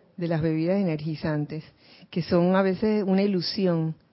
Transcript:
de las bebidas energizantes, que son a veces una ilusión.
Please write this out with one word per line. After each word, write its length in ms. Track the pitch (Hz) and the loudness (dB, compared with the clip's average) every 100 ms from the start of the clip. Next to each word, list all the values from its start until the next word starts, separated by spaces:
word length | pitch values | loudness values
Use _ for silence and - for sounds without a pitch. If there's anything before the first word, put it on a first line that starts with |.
| _ - | _ -8
de 100 | 170 | -4
las 140 | 160 | 0
bebidas 360 | 160 160 165 202 | 0 0 0 0
energizantes, 840 | 185 151 156 151 160 151 147 156 - _ - - - | 0 -2 -4 -6 -4 -2 -4 -8 -14 _ -20 -20 -8
que 120 | 185 | -6
son 340 | - 180 175 190 | 0 2 4 4
a 60 | |
veces 420 | 190 180 214 214 190 | 2 0 0 0 2
una 140 | 190 | 2
ilusión. 720 | 208 185 - - 185 165 160 - _ | 2 0 -2 0 0 2 -2 -6 _